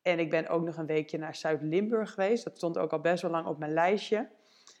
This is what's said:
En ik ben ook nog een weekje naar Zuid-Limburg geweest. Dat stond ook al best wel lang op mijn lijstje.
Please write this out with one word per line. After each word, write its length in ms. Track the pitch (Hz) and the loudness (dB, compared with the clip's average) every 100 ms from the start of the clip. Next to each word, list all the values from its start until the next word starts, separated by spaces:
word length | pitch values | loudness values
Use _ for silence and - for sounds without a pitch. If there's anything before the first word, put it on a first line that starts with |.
En 180 | 185 170 | 0 0
ik 100 | 160 | 0
ben 180 | 165 156 | 0 0
ook 160 | 165 | 0
nog 140 | 165 160 | -2 -4
een 80 | |
weekje 320 | 156 156 156 160 | -2 -2 0 -6
naar 180 | 160 | -6
Zuid-Limburg 760 | - 160 151 151 170 214 226 208 | -4 -2 0 2 0 2 -2 -2
geweest. 300 | - 190 233 | -2 2 2
Dat 120 | - - | -2 -4
stond 200 | 170 170 | -2 0
ook 140 | 156 | 0
al 80 | 156 | 2
best 220 | 160 175 | 2 2
wel 100 | 175 | 0
lang 160 | 165 165 | -2 -2
op 100 | 151 | -6
mijn 160 | 151 | 0
lijstje. 560 | 160 175 208 - 214 - - _ _ - - | 2 4 2 2 -2 -2 -14 _ _ -20 -20